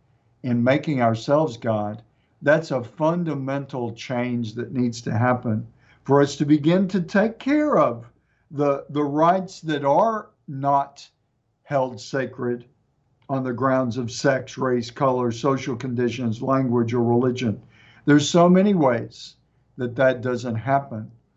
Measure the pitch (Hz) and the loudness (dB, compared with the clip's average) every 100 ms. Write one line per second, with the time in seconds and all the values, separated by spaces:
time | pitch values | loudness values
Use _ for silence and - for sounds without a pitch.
0 | _ _ _ _ 127 120 120 147 160 131 | _ _ _ _ -2 0 4 2 2 0
1 | 120 113 - 143 160 113 120 107 104 107 | 2 0 2 2 2 -2 -4 -2 -4 -8
2 | - _ _ _ 143 156 160 131 113 - | -16 _ _ _ 2 2 2 -4 -6 -2
3 | 156 175 165 139 135 139 139 131 120 117 | 0 0 -2 -4 -4 -4 -4 -6 -6 -8
4 | - 123 123 120 113 110 117 127 123 113 | -6 -4 -2 -2 -4 -6 -8 -2 -2 -4
5 | - 110 123 120 123 110 117 _ _ _ | -6 0 0 0 -2 -4 -6 _ _ _
6 | - 139 143 - 143 151 147 180 190 196 | 2 4 4 0 2 2 4 2 2 -2
7 | 165 202 214 220 262 302 302 214 151 117 | 0 0 0 -2 -2 0 2 2 2 0
8 | 117 _ _ _ _ 143 143 139 - 147 | -14 _ _ _ _ -2 0 0 -4 -4
9 | 147 147 165 190 185 - 156 147 139 151 | -2 2 4 4 0 -10 -6 -2 2 4
10 | 220 220 - _ - 135 139 139 139 - | 2 0 -8 _ -14 -6 0 0 0 -8
11 | - _ _ _ _ _ - 143 131 117 | -20 _ _ _ _ _ -4 -2 -2 -4
12 | - 139 127 - 123 120 - _ _ _ | -8 -4 -4 -4 -4 -4 -8 _ _ _
13 | _ _ - 135 131 120 135 131 127 113 | _ _ -6 -4 -4 -2 0 2 0 -4
14 | 117 - 147 135 107 - 131 123 113 - | -6 -2 0 0 -2 -4 -2 -2 -4 -2
15 | 139 127 120 113 147 135 143 113 131 120 | 0 2 -2 -2 0 0 -2 -6 -6 -2
16 | 120 110 120 107 131 135 131 120 113 123 | -2 -2 -4 -4 -2 0 2 0 0 0
17 | 120 120 127 123 123 98 - _ - - | 2 2 2 0 -2 -4 -10 _ -20 -8
18 | - 147 143 175 175 185 202 190 139 117 | 2 4 4 4 6 6 4 4 2 0
19 | - - - - _ _ _ - 123 117 | -4 -14 -20 -20 _ _ _ -8 -6 2
20 | 131 127 120 123 123 110 127 139 135 110 | 2 2 -2 -4 -4 -6 -2 -2 -2 -12
21 | 107 - _ | -12 -16 _